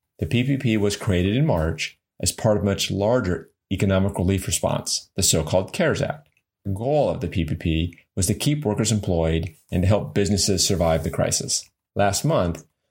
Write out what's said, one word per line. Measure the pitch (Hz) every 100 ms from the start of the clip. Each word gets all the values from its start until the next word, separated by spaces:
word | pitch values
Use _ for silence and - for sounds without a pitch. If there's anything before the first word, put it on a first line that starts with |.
| _ -
The | -
P | 117
P | 131 135
P | 120 110
was | 101 -
created | - 90 92
in | 117 156
March | 90 80 80 - - _ -
as | -
part | - 117 104
of |
a | 98
much | 95 -
larger | 98 101 127 95 87 - _ -
economic | 98 101 95 95 -
relief | 90 95 -
response, | 82 - - - - -
the | -
so-called | 98 87 80 - 190
cares | - 165 104
Act. | - - - _ _ _ 101
The |
goal | 98 120 151 113
of | 85
the | 90
P | - 78
P |
P | 78 87 80 85 - _ -
was | 90
to |
keep | 104 143 147
workers | 147 104 110
employed | 107 98 85 80 82 82 - -
and | 90
to | 90
help | 101 76
businesses | - 98 101 - 92 -
survive | 92 82 80
the | -
crisis. | - 82 - - - - _ _ -
Last | 101 98
month, | 143 156 87 82 - _ _